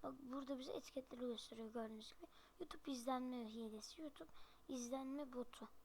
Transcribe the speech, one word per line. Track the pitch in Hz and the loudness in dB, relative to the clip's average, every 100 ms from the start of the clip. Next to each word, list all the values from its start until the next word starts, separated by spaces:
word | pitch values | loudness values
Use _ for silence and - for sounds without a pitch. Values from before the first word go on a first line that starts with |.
Bak | 277 262 | -2 -4
burada | 269 269 269 269 | -2 -2 2 2
bize | 269 | 2
etiketleri | - - - 262 247 | 0 2 -2 -2 0
gösteriyor | 247 226 - 226 226 | 2 2 -2 -4 -2
gördüğünüz | 233 220 220 220 | 0 0 -2 -6
gibi. | - 339 - - - | -10 -12 -14 -18 -6
YouTube | 349 320 - | -4 -2 2
izlenme | 262 233 254 254 247 | 2 6 6 6 2
hilesi, | 220 220 226 214 - - | 0 0 0 -2 -4 -4
YouTube | 311 - 320 - - - - | -4 -4 -8 -6 -8 -10 -2
izlenme | 262 240 269 262 277 285 | 0 4 2 4 2 2
botu. | 247 247 - 220 - | 0 0 -2 -8 -8